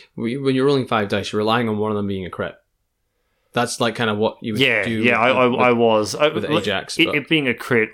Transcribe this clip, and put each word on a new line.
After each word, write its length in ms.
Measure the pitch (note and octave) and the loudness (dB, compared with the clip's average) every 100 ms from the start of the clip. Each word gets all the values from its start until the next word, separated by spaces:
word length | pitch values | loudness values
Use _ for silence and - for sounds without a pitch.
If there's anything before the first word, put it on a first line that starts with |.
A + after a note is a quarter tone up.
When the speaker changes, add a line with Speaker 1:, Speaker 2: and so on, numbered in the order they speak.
| - - | -18 -8
Speaker 1:
w-, 260 | A#2 C#3 | -6 -2
when 120 | C3+ | 0
you're 100 | C3 C#3 | 2 2
rolling 200 | C#3 A#2+ | 2 0
five 220 | A2+ G2+ | -2 0
dice, 240 | G#2 G2 | -2 -2
you're 60 | G#2+ | -2
relying 280 | G#2+ A#2 A#2 | 2 2 0
on 80 | G#2 | -2
one 140 | G#2+ | -2
of 60 | G#2 | -2
them 80 | G2+ | -4
being 180 | F#2+ | -6
a 60 | F2 | -8
crit. 240 | - F2+ - _ _ _ _ _ _ _ _ _ | -8 -8 -10 _ _ _ _ _ _ _ _ _
That's, 260 | A#2+ A#2+ - | -4 -4 -2
like, 140 | A#2 G#2+ | -4 -2
kinda 180 | A2+ | -2
what 220 | G#2 A2 - | 0 -2 -4
you 100 | A#2 | -6
would 80 | G#2 | 0
Speaker 2:
Yeah, 240 | C3+ A2+ | 2 2
Speaker 1:
do 60 | G#2 A2 | 0 0
Speaker 2:
yeah, 100 | A#2+ A2+ B2 | 2 2 2
Speaker 1:
with, 100 | B2+ | 4
Speaker 2:
I, 40 | |
I, 60 | B2+ | 2
Speaker 1:
with, 140 | B2+ | 4
Speaker 2:
I 120 | B2 | 2
was. 420 | A#2+ A#2 G#2+ G2+ | 4 4 4 0
I, 140 | C#3 D3+ | 0 0
Speaker 1:
with 160 | A2 | 0
Speaker 2:
like, 180 | - D#3+ | -2 -2
Speaker 1:
Ajax, 340 | - G2 - - | 0 -4 -4 0
Speaker 2:
it, 80 | E3+ | 0
Speaker 1:
but 80 | |
Speaker 2:
it 140 | D3 B2+ | 0 0
being 180 | D#3+ C3+ | 0 0
a 60 | |
crit 340 | A2+ - A#2+ A2 | -4 0 0 2